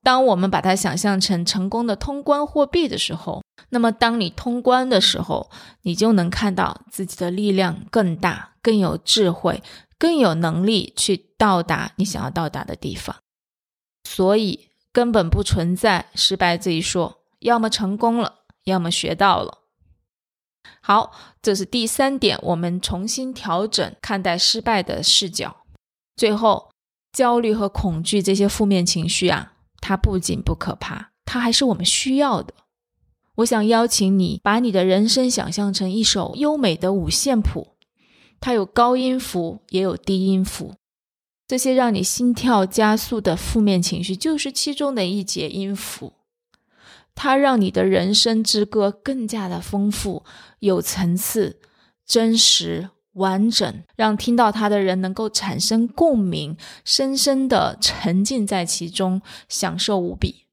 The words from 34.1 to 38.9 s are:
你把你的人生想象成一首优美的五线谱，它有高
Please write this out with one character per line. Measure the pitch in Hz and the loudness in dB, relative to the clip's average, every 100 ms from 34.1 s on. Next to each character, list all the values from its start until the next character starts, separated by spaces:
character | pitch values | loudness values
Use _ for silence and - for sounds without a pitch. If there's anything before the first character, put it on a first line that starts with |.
| 196 | 2
你 | 175 - | 2 -2
把 | 202 214 | 0 0
你 | 247 | 2
的 | 190 | 2
人 | 185 185 220 | 4 4 4
生 | 254 254 | 2 2
想 | 240 - | -2 -4
象 | 175 202 | -4 -2
成 | 196 190 | -2 -2
一 | 208 | 0
首 | 214 202 - - | 0 0 -2 -2
优 | 294 302 | -2 2
美 | 233 160 | 0 0
的 | 180 | 0
五 | 196 160 | 0 -2
线 | - 277 240 | -2 0 2
谱， | 208 156 - _ _ _ _ _ _ _ | 0 -4 -12 _ _ _ _ _ _ _
它 | - | -2
有 | 240 190 | -2 0
高 | - 240 | 2 2